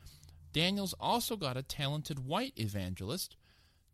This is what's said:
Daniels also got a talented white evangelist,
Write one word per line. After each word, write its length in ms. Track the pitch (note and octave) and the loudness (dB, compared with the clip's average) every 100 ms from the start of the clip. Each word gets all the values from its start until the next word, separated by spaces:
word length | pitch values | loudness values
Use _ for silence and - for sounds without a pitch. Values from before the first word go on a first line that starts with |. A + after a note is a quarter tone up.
| - - - - - | -18 -18 -20 -18 -2
Daniels 440 | D3 F3 G3+ F#3+ - | 2 4 2 -2 0
also 360 | C3+ A#3 - A3 | 2 4 2 0
got 220 | D3 B2+ | 0 0
a 60 | |
talented 640 | C#3 - C#3 D3+ D3 C#3+ C3 | -2 -2 0 0 -2 -2 0
white 280 | F3+ C4 - | 0 0 0
evangelist, 800 | A2 G2+ F#2 F2+ F#2+ F3 - - - - - _ _ | 0 0 0 -2 -2 -2 -4 -10 -20 -20 -20 _ _